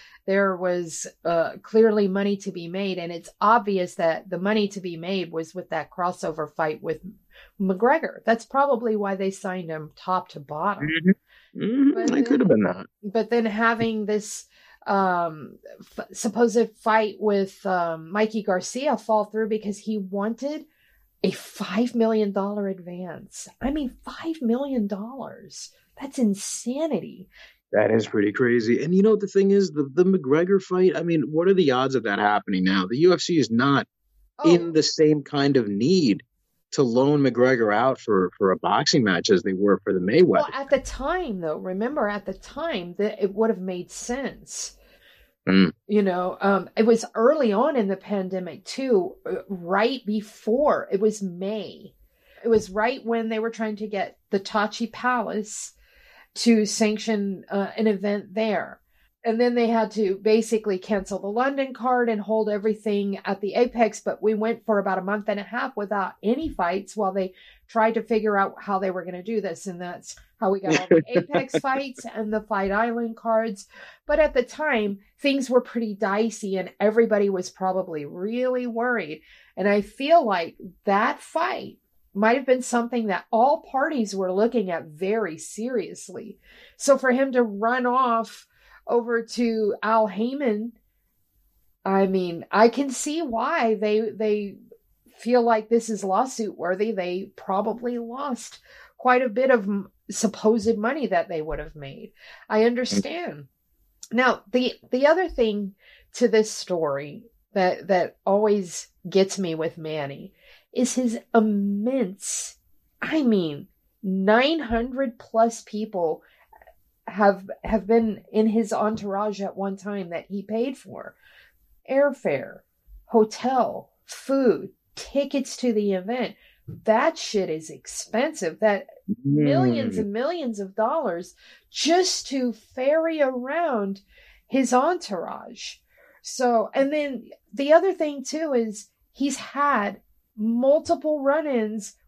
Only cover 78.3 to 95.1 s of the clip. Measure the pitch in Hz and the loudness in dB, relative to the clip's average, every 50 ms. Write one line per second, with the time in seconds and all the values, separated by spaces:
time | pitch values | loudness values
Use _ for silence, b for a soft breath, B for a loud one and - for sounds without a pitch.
78.3 | 233 247 254 254 254 247 247 240 226 226 240 247 240 214 165 147 156 - b b | -4 -2 -2 -2 -2 -2 -4 -4 -4 -2 -2 0 -2 -2 -4 -6 -10 -14 b b
79.3 | b b b b b - 185 202 202 208 202 - - - 269 294 330 349 269 214 | b b b b b -2 0 2 2 2 0 -2 -6 -4 2 4 4 4 4 4
80.3 | 190 175 165 - - - - 180 - _ - 202 196 202 226 277 294 - - - | 0 -2 -2 -6 -8 -16 -20 -20 -16 _ -2 0 2 2 2 0 -2 -4 -10 -6
81.3 | - 320 349 381 359 - 202 196 - _ _ _ _ _ _ _ - 196 214 226 | -4 -2 -2 -2 -4 -6 -8 -12 -16 _ _ _ _ _ _ _ -2 2 4 4
82.3 | 247 277 254 262 254 254 247 - 247 233 233 233 254 240 226 202 180 - - - | 4 2 2 2 0 0 0 -2 -2 -2 -2 0 -2 -2 -2 -2 -2 -4 -4 0
83.3 | 233 220 247 285 311 320 - - - 262 285 330 320 247 214 190 196 190 190 185 | 2 4 4 4 4 2 -2 -4 -2 -2 -2 0 0 -2 -2 -2 -2 -4 -2 -2
84.3 | 185 196 220 233 247 240 196 180 165 156 - 156 151 156 185 190 220 226 208 160 | 2 2 2 2 2 0 -2 -2 -4 -6 -8 -10 -10 -6 -4 -2 -2 -2 -2 -4
85.3 | 156 156 - - - 214 226 254 254 208 160 - 180 - - - 180 - 226 - | -6 -10 -14 -14 -10 -8 -6 -4 -4 -4 -4 -6 -10 -16 -16 -16 -14 -14 -14 -16
86.3 | - _ b b b b b b b b - 285 269 - 262 254 240 269 277 269 | -18 _ b b b b b b b b 2 4 4 4 4 2 2 2 2 2
87.3 | 247 247 240 214 196 196 220 233 247 254 247 247 247 254 254 240 226 226 220 - | 2 0 0 0 0 -2 0 0 0 0 0 0 2 2 2 2 2 0 -2 -4
88.3 | - - - b b b b b b b b - 240 240 226 240 233 233 226 - | -10 -20 -20 b b b b b b b b -2 0 0 0 0 -2 -2 -2 -4
89.3 | - 240 240 226 226 220 214 202 - - - 214 226 220 220 202 185 202 226 254 | -2 0 0 0 2 0 0 0 -2 -2 0 2 2 2 2 2 0 -2 -4 -2
90.3 | 269 294 285 233 208 208 226 240 - _ _ _ _ _ _ _ _ _ _ _ | -2 -2 0 0 0 -2 -4 -8 -10 _ _ _ _ _ _ _ _ _ _ _
91.3 | _ _ _ _ _ _ _ _ _ _ - 190 196 196 196 190 190 185 180 175 | _ _ _ _ _ _ _ _ _ _ -4 0 2 2 2 2 2 0 -2 -2
92.3 | 170 165 - - - 202 226 233 233 269 285 269 247 - - 302 302 330 339 262 | -6 -8 -8 0 4 6 6 6 6 2 -4 -4 -4 -6 -6 -4 -4 -4 -4 -4
93.3 | 226 220 240 294 339 320 240 226 220 196 214 208 208 214 226 208 196 190 214 214 | -2 -2 -2 0 0 0 2 0 0 0 0 0 2 0 0 -2 -4 -4 -2 0
94.3 | 208 208 202 196 - - - - - _ _ _ _ _ _ _ | 0 -2 -4 -6 -10 -14 -20 -20 -20 _ _ _ _ _ _ _